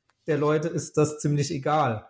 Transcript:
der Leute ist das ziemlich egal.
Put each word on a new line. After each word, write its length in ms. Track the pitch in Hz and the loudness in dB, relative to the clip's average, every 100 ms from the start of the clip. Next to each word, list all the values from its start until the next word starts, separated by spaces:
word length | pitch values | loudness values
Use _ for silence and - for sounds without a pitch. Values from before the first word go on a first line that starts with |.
| _ _ - | _ _ -4
der 100 | 147 | 0
Leute 320 | 151 156 160 | 2 2 0
ist 300 | 160 - - | -4 -4 0
das 200 | 151 - | 0 0
ziemlich 320 | 151 147 143 | -2 0 -2
egal. 560 | 147 143 156 131 107 | -2 0 2 2 -2